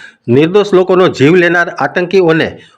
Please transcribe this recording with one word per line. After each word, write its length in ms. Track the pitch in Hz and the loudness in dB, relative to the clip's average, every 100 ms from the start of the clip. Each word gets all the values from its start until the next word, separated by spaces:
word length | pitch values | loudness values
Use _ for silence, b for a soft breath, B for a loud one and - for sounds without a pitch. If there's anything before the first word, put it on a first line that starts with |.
| B B - | B B -2
નિર્દોષ 440 | 123 160 202 202 | 0 2 0 0
લોકોનો 360 | 185 185 185 175 | 0 0 0 0
જીવ 260 | - 139 | 2 2
લેનાર 340 | 180 170 175 170 | 2 2 0 -2
આતંકીઓને 880 | - 143 185 180 190 170 160 110 - B | -4 -6 -4 -2 0 0 0 -4 -8 B